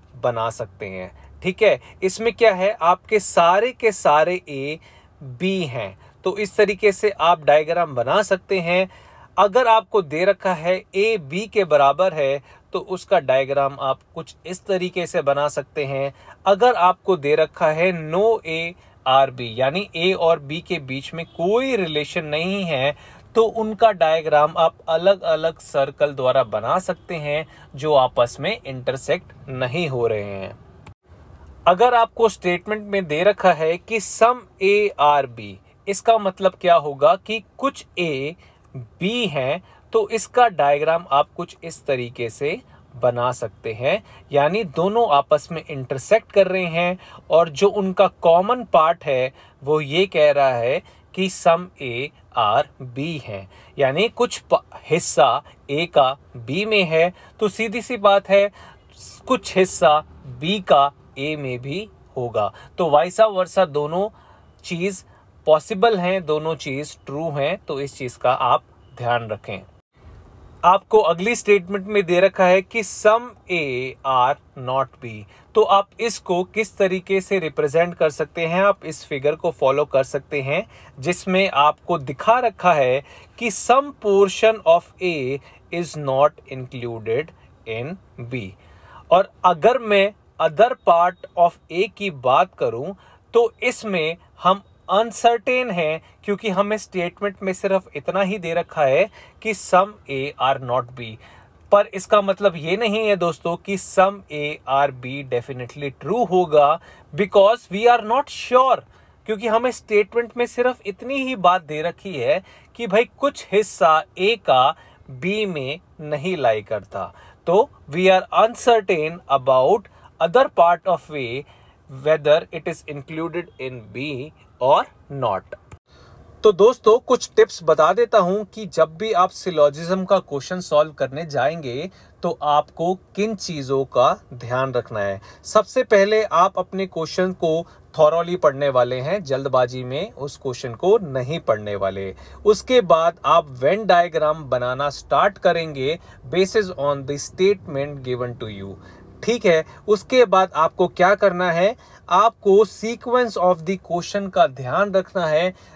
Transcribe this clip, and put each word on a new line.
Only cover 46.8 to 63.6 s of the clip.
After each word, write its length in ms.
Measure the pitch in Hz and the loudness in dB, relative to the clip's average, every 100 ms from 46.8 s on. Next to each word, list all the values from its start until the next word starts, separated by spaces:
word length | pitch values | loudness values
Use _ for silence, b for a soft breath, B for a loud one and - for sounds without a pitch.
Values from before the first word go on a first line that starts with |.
| 175 185 B B _ | -2 -4 B B _
और 200 | 160 165 | 2 2
जो 200 | 139 196 | 2 0
उनका 380 | 208 190 185 190 | 2 -4 2 2
कॉमन 560 | - 175 170 196 254 | 4 4 4 4 -2
पार्ट 400 | 214 175 156 170 | 2 2 4 2
है 300 | 156 131 131 b b b | -2 -2 -2 b b b
वो 180 | 135 151 | -2 -2
ये 240 | 143 156 190 | 0 -2 0
कह 260 | 175 151 | 4 4
रहा 180 | 143 135 | 4 2
है 320 | 123 117 156 b b b - | 2 -2 -2 b b b -6
कि 140 | 190 | -6
some 360 | - 175 170 180 _ | 0 2 2 0 _
A 260 | 135 117 143 b _ - | -10 -8 -10 b _ -2
are 560 | 107 117 147 _ 127 120 | 0 2 -2 _ -16 -10
B 260 | 156 156 | -8 -10
हैं, 300 | 117 98 95 b b - | -12 -14 -16 b b -2
यानी 300 | 139 143 226 | -2 0 -4
कुछ 340 | - 240 - - | -2 -4 -4 -2
प-, 280 | - - - | -2 -2 -18
हिस्सा 580 | - 165 - - 139 127 b b - | -4 -2 -2 2 2 2 b b -8
A 160 | 143 170 - | -6 0 2
का 200 | 131 139 _ 127 113 | 2 0 _ -18 -8
B 200 | 156 214 | -6 -2
में 180 | 214 | 0
है, 300 | 175 160 170 180 b _ | 0 2 0 -2 b _
तो 100 | 214 | -4
सीधी 320 | - 220 226 | -4 -6 -6
सी 160 | - 247 | -8 0
बात 320 | 202 196 - | 4 4 4
है 220 | 196 202 B B B _ - - - - | 2 2 B B B _ -18 -16 -14 -4
कुछ 300 | 254 - 185 | -4 -2 0
हिस्सा 460 | 185 - 170 151 - - 139 123 | 0 2 4 2 0 -16 -20 -10
B 180 | 156 208 | -6 -6
का 300 | 185 156 139 - _ - | 2 4 4 -2 _ -10
A 160 | 143 151 | -8 -8
में 240 | 135 123 | -8 -10
भी 300 | 135 165 214 _ _ - | -8 -10 -12 _ _ -10
होगा। 360 | 120 107 101 B B - | -6 -2 -4 B B -4
तो 120 | 170 | 2
वाइसा 360 | 147 175 - 220 | 4 2 2 2
वर्सा 400 | 190 180 - | 2 -2 0